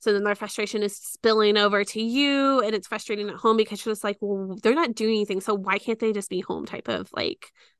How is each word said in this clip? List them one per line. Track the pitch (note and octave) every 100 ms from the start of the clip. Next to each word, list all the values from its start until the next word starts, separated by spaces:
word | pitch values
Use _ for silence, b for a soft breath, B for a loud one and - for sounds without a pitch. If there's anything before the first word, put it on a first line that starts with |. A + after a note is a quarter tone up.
So | A3
then | G3+
their | G#3
frustration | G3+ G#3+ - G#3 G#3+
is | G#3 -
spilling | - - A3+ A3 G#3 G#3+
over | G#3 G3+
to | G3+ A3
you | A3+ C4 C#4+ C#4 C4+ C4
and | G#3+
it's | G#3+ -
frustrating | G#3+ - G#3 G#3
at | -
home | A3+ A3
because | A3 G3+
you're | A3+
just | G#3+
like, | G#3 G3+
"Well, | G#3 G3 F#3+ F#3
they're | G#3+
not | C#4+ D4+
doing | A3+ A3
anything. | A3 G#3 F#3+
So | -
why | G3+ F#3+ G3
can't | - A3
they | A3
just | G#3 -
be | F3+
home?" | - D#2+ -
type | - -
of, | F#2 F#2+
like, | - G2 - - b b